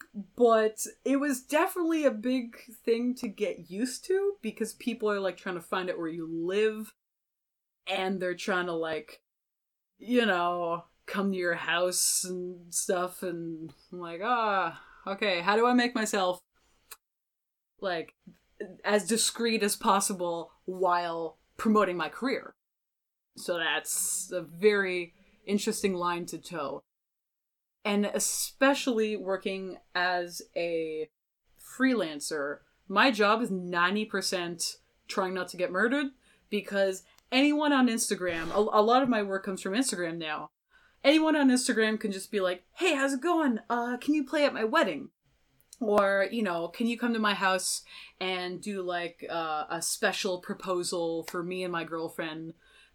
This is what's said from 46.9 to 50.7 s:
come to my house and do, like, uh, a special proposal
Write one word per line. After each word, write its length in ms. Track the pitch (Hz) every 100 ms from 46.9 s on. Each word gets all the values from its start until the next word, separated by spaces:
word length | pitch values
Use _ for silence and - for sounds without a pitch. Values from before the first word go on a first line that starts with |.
| 226
come 160 | 247
to 60 | 226
my 140 | 214 190
house 480 | 190 185 - - - - - -
and 420 | 185 185 180 175
do, 200 | 208 196
like, 420 | 180 175 170 - -
uh, 360 | 170 160 151 -
a 120 | -
special 580 | - - 202 185 202 180
proposal 840 | - 190 190